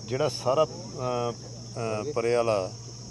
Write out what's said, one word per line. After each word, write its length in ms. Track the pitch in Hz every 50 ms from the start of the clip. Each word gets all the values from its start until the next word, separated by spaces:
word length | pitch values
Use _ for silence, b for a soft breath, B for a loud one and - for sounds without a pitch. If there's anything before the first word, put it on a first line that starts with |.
| -
ਜਿਹੜਾ 240 | - 123 131 151 139
ਸਾਰਾ, 340 | - - - 123 131 147 156
ਅਹ, 680 | - - 117 107 - - 127 127 127 123 120 120 120
ਅਹ, 800 | 117 117 - - - - 117 117 - 120 117 113 113 - 127 147 147
ਪਰੇ 220 | 120 113 117 120
ਵਾਲਾ 380 | 120 117 117 107 98 92 92 - - - - - - - -